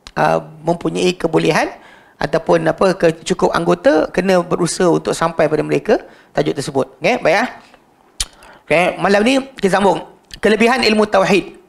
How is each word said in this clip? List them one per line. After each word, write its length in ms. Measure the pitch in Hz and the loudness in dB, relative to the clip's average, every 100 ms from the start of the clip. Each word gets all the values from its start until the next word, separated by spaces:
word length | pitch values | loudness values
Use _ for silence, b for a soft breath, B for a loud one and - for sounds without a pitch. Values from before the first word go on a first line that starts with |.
| - - | -10 -2
ah, 260 | 156 160 | 0 0
mempunyai 720 | 156 156 156 175 165 175 180 180 | -4 -8 -6 -4 -4 -2 -2 -2
kebolehan 560 | 165 160 165 170 320 - B B B B | -2 0 0 0 -2 -8 B B B B
ataupun 480 | 156 160 - 170 160 | -4 -4 0 0 0
apa, 320 | - 196 185 | 0 0 2
ke-, 240 | 165 160 | 0 0
cukup 320 | - 185 185 - | -4 -2 -2 0
anggota, 560 | 170 175 269 302 - | 0 0 2 2 0
kena 320 | - 185 185 | -2 0 0
berusaha 480 | 170 170 170 - 185 | 0 -2 -2 0 0
untuk 240 | 156 - 160 | 0 -2 -2
sampai 320 | 165 170 151 | -2 0 0
pada 160 | 151 | 0
mereka 400 | 151 147 147 277 - B B - | -2 -2 0 -2 -2 B B -4
tajuk 160 | 151 | -2
tersebut. 340 | 165 139 135 - - | -4 -4 -4 -4 -4
Okey, 160 | 170 247 | -2 0
baik, 140 | 151 190 | 0 0
ah. 80 | 247 - - _ _ _ _ - - B B B - | -2 -8 -20 _ _ _ _ -10 -10 B B B -2
Okey, 320 | 151 180 - | 0 0 -2
malam 220 | 175 202 | 0 2
ni 160 | 220 269 269 - | 2 0 -4 -4
kita 240 | 196 190 | 0 2
sambung. 240 | 196 160 - - _ - | 2 2 -4 -20 _ -2
Kelebihan 400 | 208 214 226 254 | 0 2 2 2
ilmu 240 | 226 214 208 | 2 2 2
tauhid. 560 | 196 185 185 - - | 2 2 2 0 -10